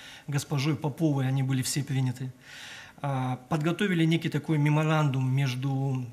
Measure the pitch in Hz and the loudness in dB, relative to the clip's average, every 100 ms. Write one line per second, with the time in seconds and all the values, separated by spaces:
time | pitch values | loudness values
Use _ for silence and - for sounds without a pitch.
0 | - - - 143 - 151 147 151 151 - | -20 -16 -4 -4 -2 0 0 0 -2 0
1 | 160 139 135 135 131 131 127 147 135 135 | 2 2 2 0 0 0 0 -2 -2 0
2 | 127 123 127 - - - - - - - | 0 -2 -8 -12 -20 -18 -16 -16 -18 -8
3 | 143 131 131 127 - 160 156 170 202 170 | -4 -2 -2 -4 -2 0 0 0 2 4
4 | 160 165 156 147 - 156 147 151 156 156 | 4 2 0 -2 0 2 4 4 4 4
5 | 151 131 131 135 135 123 139 135 135 131 | 2 2 0 2 0 -2 -2 -2 -2 -2
6 | 120 | -6